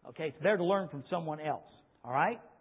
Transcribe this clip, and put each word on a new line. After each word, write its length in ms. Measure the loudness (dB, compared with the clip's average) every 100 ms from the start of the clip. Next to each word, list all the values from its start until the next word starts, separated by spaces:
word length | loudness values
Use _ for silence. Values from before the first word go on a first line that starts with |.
| -18
Okay, 220 | -6 -6
it's 100 | 0
better 180 | 2 4
to 60 |
learn 240 | 4 2 0
from 160 | -8 -4
someone 320 | -4 -4 -6
else. 300 | -4 -4 -6 -20 _ _
All 100 | -2
right? 280 | 2 2 2 -10 -20